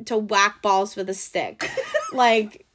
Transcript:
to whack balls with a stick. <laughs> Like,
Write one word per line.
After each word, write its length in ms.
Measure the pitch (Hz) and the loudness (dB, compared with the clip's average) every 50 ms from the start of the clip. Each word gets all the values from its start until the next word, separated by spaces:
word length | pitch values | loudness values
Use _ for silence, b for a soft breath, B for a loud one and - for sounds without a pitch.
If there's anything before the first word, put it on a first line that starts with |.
| 226 | -8
to 100 | - 240 220 | -2 -2 -2
whack 440 | 214 202 214 196 196 208 202 - | 0 0 0 2 2 0 0 -2
balls 340 | - 208 196 190 196 208 - | 2 2 4 4 2 0 -4
with 120 | 202 190 190 | -8 -6 -6
a 60 | 190 | -6
stick. 540 | 185 - - - 180 135 85 - - - - - | -6 -8 -4 -4 -4 -4 -4 -6 -8 -8 -6 -6
<laughs> 380 | 523 508 - - 605 622 640 | -6 -6 -4 -4 -4 -4 -2
Like, 540 | - 262 247 233 226 226 220 214 - - - _ | 2 4 4 6 6 4 2 -2 -8 -18 -20 _